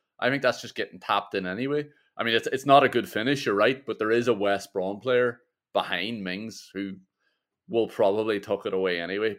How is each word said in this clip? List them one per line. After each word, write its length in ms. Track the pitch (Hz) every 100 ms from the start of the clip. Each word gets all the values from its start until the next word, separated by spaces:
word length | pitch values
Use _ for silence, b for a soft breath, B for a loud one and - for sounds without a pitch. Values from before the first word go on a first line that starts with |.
| _ -
I 100 | 123
think 120 | 139
that's 180 | 127 -
just 140 | 117 -
getting 240 | - 90
tapped 360 | - 101 - 98
in 100 | 92
anyway. 400 | 98 135 147 143 b b b
I 60 |
mean, 120 | 113 113
it's, 120 | -
it's 180 | 131 143
not 180 | 139
a 60 | 135
good 200 | 120 101
finish, 360 | 107 120 143 120
you're 100 | 101
right, 280 | 110 131 -
but 120 | 104
there 140 | 110
is 160 | 117 120
a 60 |
West 380 | 104 101 98 -
Brom 280 | 98 92 101
player 400 | 123 123 123 117 _ _ _
behind 500 | 98 87 90 101 117
Mings 460 | 95 92 110 - -
who 200 | 95 98 95 _ _ _ _ _ _ -
will 200 | 113 107
probably 520 | - 101 104 110 104
tuck 260 | 104 101 107
it 60 |
away 280 | 95 92 87
anyway. 340 | 85 98 110